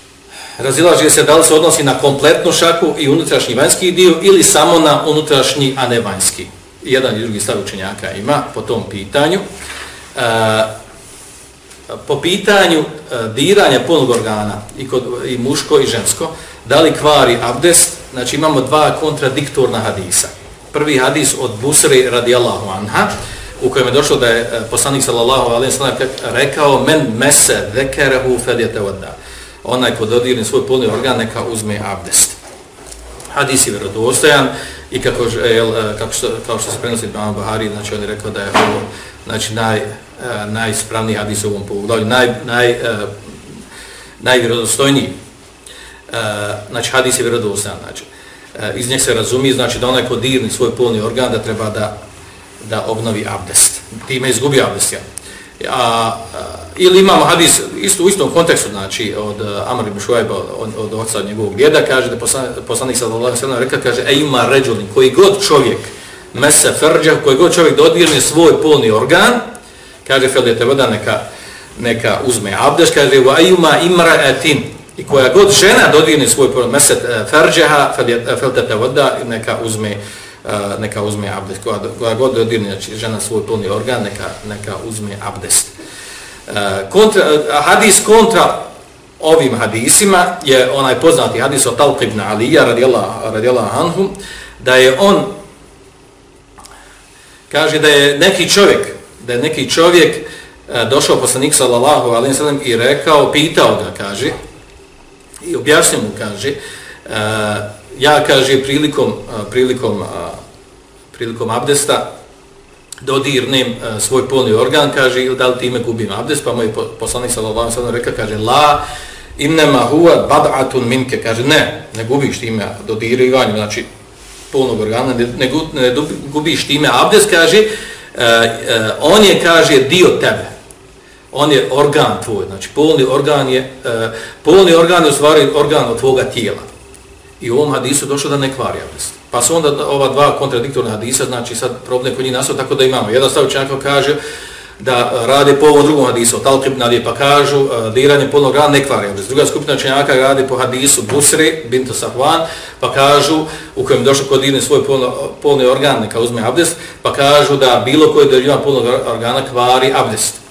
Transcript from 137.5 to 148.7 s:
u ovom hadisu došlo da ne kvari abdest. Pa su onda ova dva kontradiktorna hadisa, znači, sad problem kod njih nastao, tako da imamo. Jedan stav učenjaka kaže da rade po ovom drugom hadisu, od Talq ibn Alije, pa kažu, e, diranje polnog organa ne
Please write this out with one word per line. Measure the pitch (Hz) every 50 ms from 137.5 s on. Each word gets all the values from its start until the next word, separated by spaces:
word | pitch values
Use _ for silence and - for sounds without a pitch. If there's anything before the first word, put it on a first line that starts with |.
u | 117 139
ovom | 151 147 139
hadisu | 127 117 127 139 139 -
došlo | 147 139 139 143 156
da | 143
ne | 143 139 131 -
kvari | - 113 92 85 82 78 -
abdest. | - - - - - - - -
Pa | - 123 120
su | - 165
onda | 170 156 147 143 143 147
ova | 147 143 139 135 127
dva | 120 135 143 - - -
kontradiktorna | 143 127 - 120 117 - - 127 117 113
hadisa, | 107 104 110 117 131 - 135
znači, | 123 127 120 117 120 120
sad | 113 131 123 120 - -
problem | - 127 123 123 131 113
kod | - 131
njih | 131 127
nastao, | 127 131 - 139
tako | 127 131 - 143
da | 135 131
imamo. | 131 131 123 113 104
Jedan | 110 131 139 131
stav | - 156 139
učenjaka | 131 135 139 135 135 139 131 131
kaže | 139 143 143 135 139 151 147 - - - - - - - - - - - -
da | 107 131 127 123 120 117 - 123 117
rade | 120 135 143 143 143 139
po | 139 147
ovom | 151 147 143 143
drugom | 151 151 143 131
hadisu, | 123 120 120 117 117 -
od | 139 -
Talq | 139 135 135 135
ibn | 135 127 127 123
Alije, | 117 120 117 -
pa | 120 117
kažu, | - 143 143 143 143 143 139 143 139
e, | 135 131 127 117 110 110
diranje | 107 127 131 143 143 139 131 -
polnog | - 147 143 131
organa | 123 143 151
ne | 147